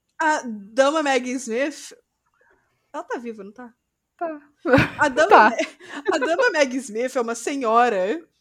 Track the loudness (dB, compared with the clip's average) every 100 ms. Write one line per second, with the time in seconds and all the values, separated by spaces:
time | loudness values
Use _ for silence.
0 | _ -4 0 0 -4 -10 -4 2 2 2
1 | 0 0 -2 -6 -6 -4 -4 -6 -16 -20
2 | _ _ _ _ _ _ _ _ _ -14
3 | -10 -10 -10 -12 -16 -18 -20 _ _ _
4 | _ -10 -10 -10 -16 _ 4 4 4 0
5 | 0 2 6 8 6 2 -6 -10 -16 -8
6 | -4 -2 0 2 2 2 0 -2 -6 -6
7 | -4 -4 -4 -6 -6 -4 2 2 2 2
8 | -2 -4 -10 _